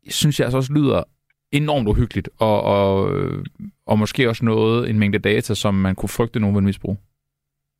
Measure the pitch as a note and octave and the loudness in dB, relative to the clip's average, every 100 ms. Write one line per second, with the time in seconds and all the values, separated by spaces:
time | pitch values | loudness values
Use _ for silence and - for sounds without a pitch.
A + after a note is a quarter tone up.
0 | - - D3+ C#3+ A#2+ C3 C3 D3+ C#3 G2 | -10 0 0 2 0 0 0 0 2 0
1 | - _ _ _ _ C#3+ D3+ D3 G#2+ G#2 | -2 _ _ _ _ -2 0 0 2 2
2 | A#2+ - F2 - A2 G#2 - G2+ G2 G2 | 0 -2 -6 -2 0 2 2 2 2 2
3 | G2 F#2+ F2+ - - - G#2 - - G#2+ | 0 -2 -4 -6 -10 -14 -20 -12 -2 0
4 | G#2+ - B2 A2+ A#2 A2 A2 A#2 A#2+ G#2+ | 0 0 0 0 0 2 2 0 0 0
5 | G2+ G2 G2+ A2 - G#2 G#2+ G2 F#2+ F#2 | 0 0 0 0 0 -2 0 0 0 -2
6 | G#2 - A#2 A#2 G#2 G2+ G2 F#2+ - G2 | -4 -2 -2 -2 0 2 0 -2 -6 -8
7 | _ _ _ _ _ _ _ _ | _ _ _ _ _ _ _ _